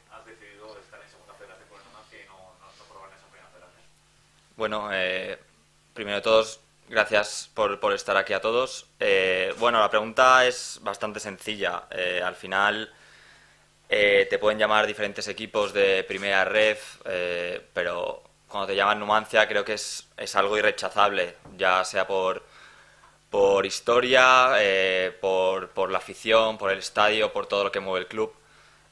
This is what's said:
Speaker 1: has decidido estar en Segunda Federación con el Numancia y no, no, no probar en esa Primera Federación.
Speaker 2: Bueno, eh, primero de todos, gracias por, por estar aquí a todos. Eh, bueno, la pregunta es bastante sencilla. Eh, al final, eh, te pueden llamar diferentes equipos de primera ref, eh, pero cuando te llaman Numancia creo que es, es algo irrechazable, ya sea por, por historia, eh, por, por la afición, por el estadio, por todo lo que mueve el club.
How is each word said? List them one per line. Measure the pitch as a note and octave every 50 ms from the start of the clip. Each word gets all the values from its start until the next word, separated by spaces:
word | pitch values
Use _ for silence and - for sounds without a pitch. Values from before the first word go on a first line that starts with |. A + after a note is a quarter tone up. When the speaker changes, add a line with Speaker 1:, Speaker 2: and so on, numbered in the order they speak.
| _ _
Speaker 1:
has | - - -
decidido | A2+ A2 G#2+ G#2 G2+ G2+ G2+ G#2+ G#2+ - G2+
estar | F#2+ _ A2 - -
en | -
Segunda | _ _ _ - -
Federación | - - - - - - _
con | - - -
el | -
Numancia | - - - _ -
y | - - -
no, | F#2+ F#2+
no, | F#2 F#2+ F#2 _ - A#2
no | - - - -
probar | - - - -
en | - -
esa | _ _
Primera | _ - - -
Federación. | _ - - - _ _ _ - _ _ _ _ _ _ _ _ _ _ _ _ _
Speaker 2:
Bueno, | - A2 G#2+ G#2+ G#2+ G#2 G#2 G2
eh, | F#2+ F#2 F#2 F#2 F#2 F#2+ G2 F#2+ - - _ _ _ _ _ _ _ _ _ -
primero | - A2 G2+ G2+
de | G2+ G2+
todos, | A2+ A2 A2 A2 A2 - - _ _ _ _ _ -
gracias | A#2 A2 G#2 G#2 A2 G#2 G#2 - - - - - -
por, | - G#2+ G2+ G2+ G2
por | - G#2 G2+
estar | G2 - - G2+
aquí | G2 G2 G2 G2+
a | F#2+
todos. | - A2 A2+ A#2+ C3 B2+ - - - _ _ -
Eh, | - G#2 G2 F#2+ F#2 F#2+ F#2 F#2 F#2 G2 - -
bueno, | A2+ A#2+ A#2 A2+
la | G#2+ G2+
pregunta | A2 A2 G#2+ A2+ A2 C3 C3 B2+ B2+ B2+ B2+
es | B2+ B2 - - - - - -
bastante | G#2 G2+ - - G#2 G#2 G#2
sencilla. | G#2 G#2+ G2 F#2 - - G#2+ G2+ G2 F2 F2 F2 - -
Eh, | - - F#2 F2+ F2+ F2+ F2+
al | F#2 F2+
final, | - - F#2 F#2+ F#2+ G2+ G#2 G#2 G#2+ A2 G#2+ - _ _ - - - - - - _ _ _ _ _ _ _ _ _ _ -
eh, | - G#2+ G#2 G2+ G2+ G2 G2 F#2+
te | G2+ G2
pueden | G2+ G#2+ G#2+ G#2+
llamar | G#2+ G#2+ G#2+ G#2+ G#2+
diferentes | G#2 G#2 G#2 G#2+ G2+ G2 - G2+ G#2
equipos | G2 - A2+ G2+ - A2 G#2 G2 F#2
de | G2+ G2 G2 F#2+ F#2+ F#2+
primera | - G2 F#2+ G2 G2+ G2 G2 F#2+
ref, | F#2+ G2+ G#2+ G#2+ A2 G#2+ G#2+ - - - - -
eh, | - F#2+ F2+ F2+ F2 F2 F2 F2 F2 F2+ - - _ -
pero | F#2 F2 F2 F2 F2 F2+ - - - - _ _ _ _ -
cuando | - G2+ G2 F#2+
te | G2
llaman | G2 G2 G2+ G#2+ G#2
Numancia | G#2 G#2 G#2 A2 G#2+ - - A2 G#2+ A2
creo | G#2+ G#2 G2+
que | G2+ G#2+
es, | G#2 - - - - - _ _
es | - - G2 -
algo | G2 F#2+ G2+ G#2 G#2+
irrechazable, | G#2 G#2+ G2 - - - - G#2+ G2+ G#2 G2+ F#2+ F2+ E2+ F2 - - - G2
ya | F2+ F#2+ F#2 F#2 F#2 F#2
sea | - - G2+ F#2+
por, | - G2 F#2+ F#2 F#2 F#2 F#2 - _ - - - - - - - _ _ _ _ - _ _ _ _
por | - G#2 G2+ G2 G2 G2 G2
historia, | G2 - - - - A#2 B2 B2 B2+ B2+ C3 B2+ B2+ C3 B2+ B2+ B2+ C3+ G#2+
eh, | G#2+ G2+ F#2+ F#2+ F#2+ F#2+ F#2 F#2 F#2 F#2 F#2 -
por, | - F#2+ F#2+ F#2 F#2 F#2 F#2+ F#2+ F#2 F2+
por | - - F#2+ F#2
la | F#2+ F#2
afición, | - - F#2+ - - A2+ A2 A2+ A2 A2 A2 G#2+
por | G2+ G2
el | G2 F#2+
estadio, | F#2 - - A2+ G#2 G#2+ G#2+ A2 G#2+ G2+ -
por | G2+ G2
todo | - G#2 G2+ G2+
lo | G2 -
que | G2+
mueve | F#2+ F#2+ F#2+ F#2
el | F2+
club. | - - A2 A2 A2 - _ _ _ _ _ _ _ _ _ _ _